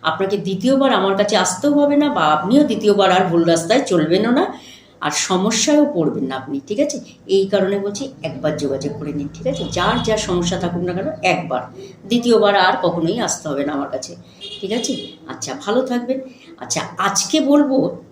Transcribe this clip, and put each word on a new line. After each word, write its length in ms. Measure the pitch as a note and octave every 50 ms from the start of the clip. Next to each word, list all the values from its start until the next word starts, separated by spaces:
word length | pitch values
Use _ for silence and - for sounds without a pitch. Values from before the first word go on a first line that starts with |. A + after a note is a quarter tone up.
আপনাকে 340 | - D#3+ D#3 D#3+ G3 G3 G#3
দ্বিতীয়বার 540 | F#3+ D#3+ F#3 F#3+ - - B3+ C#4 C4+ C#4 B3+ A#3 G3
আমার 160 | F#3+ G3 G3 G3
কাছে 160 | G3+ - -
আসতেও 360 | F#3+ F3+ F3 - - - D4 C#4+ D4
হবে 160 | C#4+ C#4+ C#4+
না 100 | C#4+ D4 C#4
বা 140 | - F#3 D#3+ D3+ D#3
আপনিও 280 | D#3+ F3 F#3+ A#3+ D4 D4
দ্বিতীয়বার 460 | - A3 - - G#3 G3+ G3 G3 F#3
আর 120 | F3+ F#3 F3+ E3+
ভুল 120 | E3+ E3+ E3
রাস্তায় 380 | E3 E3+ D#3+ - E3 A3 C#4 - -
চলবেনও 400 | F#3+ E3 D3+ D#3 F3 G3 A3 A#3
না, 120 | B3 C#4+ F#4+ - - - - - - - - - - -
আর 100 | - D3 D3 - -
সমস্যায়ও 580 | - F#3+ F3+ F#3+ A3 A3+ - - D#4 D4 D4 D4 - -
পড়বেন 320 | F3+ D#3 C#3+ A#2 G#2+ C3+ C3
না 40 | C3
আপনি, 200 | B2+ - D3+ D3 C#3 -
ঠিক 120 | - G#3 B3
আছে? 180 | D4+ D4 D4+ A#3 - - - - -
এই 180 | - F#3+ G3 F#3+
কারণে 280 | G3 G#3 G3 F#3+ F#3 G3+ G3+
বলছি 240 | G3 G3+ G3+ - C4+ - - - -
একবার 300 | D#3+ - C3+ D#3 D3+ D3
যোগাযোগ 340 | - C#3+ C3+ C3+ C3 - - - -
করে 120 | D3 D3 C#3
নিন, 160 | D3 C#3 - -
ঠিক 120 | - -
আছে? 160 | B3+ - - - -
যার 260 | - F3+ F3+ G3+ A#3 B3 -
যা 120 | A3 G#3+
সমস্যা 400 | G#3+ - - F3+ F3 F3 F3 F#3
থাকুক 260 | F3 F3+ E3+ F3 F3 F3
না 100 | F3+ F3
কেন 140 | F#3+ G#3+ D#4 D#4 - -
একবার, 380 | B3 - - - - B2+ - - - - - - - - - -
দ্বিতীয়বার 480 | G3 A#3 A#3+ A#3 A#3+ A3+ G3+ G3+ G3+ G3
আর 180 | G3 F#3 F#3 F#3 - -
কখনোই 340 | E3+ E3+ E3+ D#3+ E3 G#3 A#3+
আসতে 260 | G#3+ E3+ - - - D#3
হবে 140 | C#3 C#3 C#3+
না 60 | D3 D3+
আমার 160 | C#3 C#3+ - C3
কাছে, 180 | - - - E3+ - - - - - - G3 G3+ -
ঠিক 120 | G3 F#3
আছে? 220 | G#3+ B3 A3 - A3+ D#3 - - - - D#3+
আচ্ছা, 240 | D3 C3 - - C#3+ B2+ - -
ভালো 160 | G3+ A3+ B3+
থাকবেন। 360 | B3+ A#3+ A#3+ A#3+ A#3+ B3 C4 C4 - - - - - - - - -
আচ্ছা, 180 | - - D#3+ D#3+ - -
আজকে 400 | - F#3+ G3 G3 - - - - D#4
বলবো 360 | - C4+ C#4+ D4 C#4+ B3+ C4 - G3 D3 - - - -